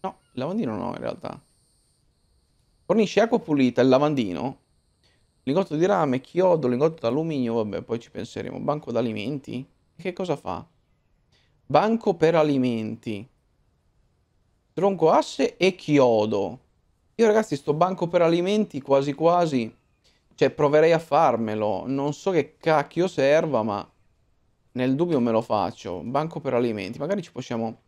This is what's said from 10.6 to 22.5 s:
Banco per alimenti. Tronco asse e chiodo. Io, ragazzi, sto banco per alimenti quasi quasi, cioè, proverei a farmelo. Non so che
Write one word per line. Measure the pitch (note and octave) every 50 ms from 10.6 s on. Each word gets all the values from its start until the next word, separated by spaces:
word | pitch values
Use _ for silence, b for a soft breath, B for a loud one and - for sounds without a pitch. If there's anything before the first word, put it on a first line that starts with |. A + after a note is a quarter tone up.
| D3+ _ _ _ _ _ _ _ _ _ _ _ _ _ _ _ _ _ _ _ _
Banco | _ C3 D3 F3+ A3 A3+ A3+ - A3 F3+
per | E3 D#3+ D#3+ E3
alimenti. | E3 D3+ D3+ C#3+ C3+ B2+ B2+ A#2+ A2+ A2 G#2+ A2+ A2+ _ A#2+ G#2+ G2 A2+ - _ _ _ _ _ _ _ _ _ _ _ _ _ _ _ _ _ _ _ _ _ _ _ _ _ _ _ _
Tronco | _ - F3 G3+ G3 E3+ D#3+ D#3+
asse | G3 D4 D4+ - - - C4+ - - _
e | F3 F#3+ F#3
chiodo. | - - - D3 C#3 C3 B2 A2+ G#2+ G#2+ A2 A2 G2+ G2 F2 - C3+ _ _ _ _ _ _ _ _ _ _ _
Io, | - A3+
ragazzi, | A3 G#3 A3 G#3+ - D3+
sto | C#3 - - D3
banco | D3+ F3 F#3 F#3+ F#3 F3+ E3
per | F3+ F3
alimenti | E3+ E3 E3+ F3 F3 F#3 G#3 G#3+ G#3 G3+ - C#3
quasi | - - C#3 C#3 C#3 D3
quasi, | C#3 C#3 D#3+ E3 F3 F3 F3 D#3+ C#3+ B2+ A2+ A2 - _ _ _ _ _ _ _ _ _ _ _ _
cioè, | - D3 C3
proverei | - - D3+ C#3+ C#3+ D3+ D#3+ E3
a | E3 D#3+
farmelo. | E3 - C#3+ D3+ D#3+ C#3+ A#2+ A2+ A2+ G#2+ G#2+ G#2+ G#2+ G#2 G2 F#2 -
Non | B2 C3+ C#3 C#3 D3 D3
so | - - F#3+
che | F#3 E3 C3+ -